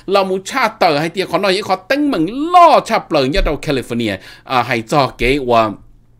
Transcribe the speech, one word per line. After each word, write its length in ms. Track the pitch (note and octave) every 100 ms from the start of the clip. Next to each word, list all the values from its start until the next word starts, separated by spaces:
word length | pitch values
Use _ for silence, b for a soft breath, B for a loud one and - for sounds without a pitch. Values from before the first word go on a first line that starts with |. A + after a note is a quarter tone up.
| -
Là 160 | G3
muốn 200 | F#3+ F#3+
cha 240 | F#3+ C4+ A3+
tờ 300 | A3 F#3 C#3+
hay 100 | E3
thì 160 | F3+ F3+
khó 80 | E3+
nói 220 | G3+ F#3
khó 120 | G3+ F#3+
tính 340 | - C#4 D4
mừng 420 | A3 D#3+ B3 D#4
lo 280 | F4+ E4+ A#3+ -
cha 120 | A3
plờ 260 | - D#3+
nhó 160 | C3 D3
châu 140 | D#3 C#3+
California. 540 | - C3+ A#2 A#2 A2+ F#2+ B B
À, 180 | - C3
hay 200 | A#2+ A#2+
cho 240 | A2+ D#3 C3 -
cái 180 | A#2 C#3+
ua, 340 | B2+ A#2 A2 G2 - - _